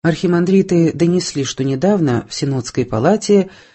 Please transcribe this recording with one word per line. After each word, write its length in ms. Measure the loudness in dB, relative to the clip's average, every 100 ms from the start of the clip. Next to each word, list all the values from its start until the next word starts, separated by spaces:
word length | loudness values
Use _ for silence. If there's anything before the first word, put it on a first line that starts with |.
Архимандриты 880 | 0 0 0 0 2 2 2 2 2
донесли, 500 | 2 0 0 -2 -6
что 220 | -6 -4
недавно 600 | -4 0 0 2 2 0 -4
в 40 |
Синодской 520 | -6 -4 -4 -4 -4
палате 640 | -4 0 2 0 2 2 0 -10 -20